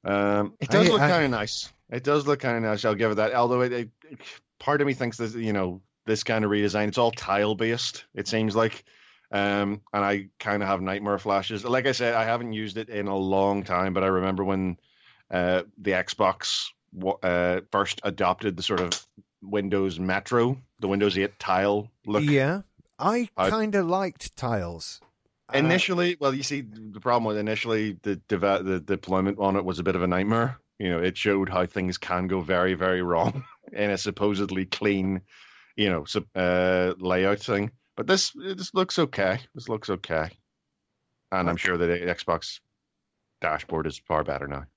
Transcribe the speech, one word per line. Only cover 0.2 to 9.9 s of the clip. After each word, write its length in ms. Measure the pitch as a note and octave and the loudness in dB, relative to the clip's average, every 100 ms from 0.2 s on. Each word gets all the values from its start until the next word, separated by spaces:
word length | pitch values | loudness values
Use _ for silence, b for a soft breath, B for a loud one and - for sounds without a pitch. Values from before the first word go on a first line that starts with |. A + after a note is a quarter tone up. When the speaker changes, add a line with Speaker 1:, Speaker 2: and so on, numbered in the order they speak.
| G2+ G#2 G#2 - | 2 2 0 -6
Speaker 1:
it 100 | - | 2
Speaker 2:
I, 20 | |
Speaker 1:
does 160 | G3+ F#3 | 4 6
look 120 | G#3+ | 6
Speaker 2:
I 100 | D3 | 4
Speaker 1:
kinda 180 | F3 C#3+ | 4 2
nice. 420 | A#2 G#2+ - - _ _ | 0 -4 -6 -12 _ _
It 140 | A#2+ | -4
does 220 | C3 D3 C#3+ | 2 2 2
look 140 | C#3 | 0
kinda 200 | C3 A#2 | 0 0
nice, 240 | A2+ G#2 A#2 | 0 0 0
I'll 80 | |
give 160 | G2+ A2 | 2 2
it 60 | G#2 | 2
that. 180 | G#2+ | 2
Although 260 | B2 A#2+ B2 | 4 2 2
it, 100 | B2+ | 2
it, 180 | A#2+ A#2 _ D#3 C#3 B B _ _ | -2 -6 _ -20 -20 B B _ _
part 220 | - D3 | -2 2
of 60 | C#3+ | 2
me 80 | |
thinks 240 | C3 A#2+ A2 | 0 -4 -2
that, 160 | A2+ | -6
you 180 | A#2 A2+ | -4 -2
know, 300 | G#2 F2+ F#2 _ _ - | 0 0 -4 _ _ -2
this 180 | G#2+ | -2
kind 200 | - A2+ G#2 | 0 0 2
of 40 | |
redesign, 380 | G#2 G#2 G#2 G#2 | 2 2 0 0
it's 80 | B2+ | 2
all 140 | A#2 | 2
tile-based, 960 | A2+ - G2 G#2 G2+ A2+ A#2 - - - | 0 -2 0 0 0 -2 -2 -4 -8 -14
it 120 | F#2 F#2+ | -8 -2
seems 280 | A2+ A2 G#2 | 0 2 2
like. 280 | A2+ - b b b b b | 0 -2 b b b b b
Um, 500 | G2+ G2+ G2+ G2+ G2+ _ | -2 0 0 0 -4 _